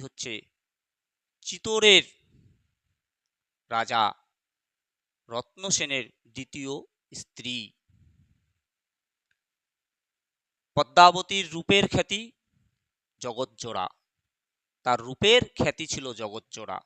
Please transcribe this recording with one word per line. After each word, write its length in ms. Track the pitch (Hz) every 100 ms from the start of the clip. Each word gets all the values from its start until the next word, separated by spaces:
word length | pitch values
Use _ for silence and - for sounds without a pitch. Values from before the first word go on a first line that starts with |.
| 135
হচ্ছে 260 | - 131 107 - _ _ _ _ _ _ _ _ _ -
চিতোরের 580 | 180 220 220 214 190 - _ _ _ _ _ _ _ _ _ _ _ _ _ _ _ _
রাজা 320 | 113 113 117 104 - _ _ _ _ _ _ _ _ _ _ _
রত্নসেনের 760 | 117 - - 190 160 151 135 113 _ 120 123
দ্বিতীয় 380 | 131 147 135 143 - _ _ -
স্ত্রী। 360 | - - 120 123 104 _ _ _ _ _ _ _ _ _ _ _ _ _ _ _ _ _ _ _ _ _ _ _ _ _ _ _ _ _ _ 147
পদ্মাবতীর 680 | 147 175 175 175 - 196 170 165
রূপের 300 | - 202 196
খ্যাতি 280 | 190 - 202 233 _ _ _ _ _ _ _ _ _
জগৎজোড়া, 640 | 127 113 131 - 120 101 92 - _ _ _ _ _ _ _ _ 127
তার 140 | 120 117
রূপের 340 | 131 202 247 - -
খ্যাতি 280 | 147 - 156
ছিল 120 | - 131 113
জগৎজোড়া। 580 | 107 110 - - 101 92